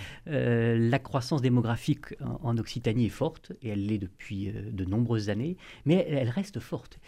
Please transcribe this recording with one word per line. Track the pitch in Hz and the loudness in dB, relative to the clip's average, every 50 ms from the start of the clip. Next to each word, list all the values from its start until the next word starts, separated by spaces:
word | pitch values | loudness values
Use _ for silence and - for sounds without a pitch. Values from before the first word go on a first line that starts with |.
| 98 - - - - | -12 -12 -14 -14 -8
euh, | 170 151 127 127 123 117 117 113 117 117 | -2 -2 0 2 4 4 4 4 4 4
la | 117 117 117 120 135 | 4 4 4 4 2
croissance | - - - 135 120 - 165 139 | 0 0 -2 -2 0 2 0 2
démographique | 120 131 123 123 110 113 117 - - - 143 - - - - - | 4 4 4 4 4 2 0 -2 0 0 0 0 -2 -14 -12 -10
en, | 139 120 117 - - 120 | -8 -8 -6 -4 -2 0
en | 117 113 | 0 0
Occitanie | 110 - - 120 - 117 107 123 117 | -2 -4 -6 -2 0 0 2 4 2
est | 101 | 2
forte | - - 135 160 - - - - - - - | 2 0 -2 -2 -2 -6 -16 -16 -16 -10 -8
et | 110 | -4
elle | 104 101 98 | -4 -2 0
l'est | 104 110 | 0 0
depuis, | 98 95 90 - - - - 104 98 98 98 | -2 -2 -6 -10 -14 -12 -8 -6 -6 -4 -6
euh, | 107 107 104 110 | -6 -8 -8 -8
de | 107 95 92 | -6 -4 -2
nombreuses | 90 101 113 120 110 117 110 101 101 | 0 0 0 2 2 0 -2 0 -2
années, | 101 104 127 170 180 - - - - - - | -2 -2 -2 -4 -4 -8 -10 -20 -16 -4 2
mais | 143 170 190 - | 4 4 4 4
elle, | - 147 | 2 0
elle | 139 127 113 | 0 0 0
reste | - 196 190 - - 120 | -2 -2 -4 -4 -8 -10
forte | - - 175 117 - - - - - | -8 -6 -8 -8 -8 -12 -20 -20 -20